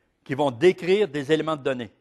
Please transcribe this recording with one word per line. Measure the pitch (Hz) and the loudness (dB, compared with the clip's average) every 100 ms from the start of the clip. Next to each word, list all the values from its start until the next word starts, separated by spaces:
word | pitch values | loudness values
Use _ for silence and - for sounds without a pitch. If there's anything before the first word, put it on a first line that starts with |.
| _ _ | _ _
qui | - 135 | -8 -2
vont | 143 | -2
décrire | 117 175 185 175 196 196 | 4 2 2 0 0 0
des | 143 135 | -4 0
éléments | 156 156 156 | 0 0 -4
de | |
données, | 135 127 110 _ | -4 -4 -8 _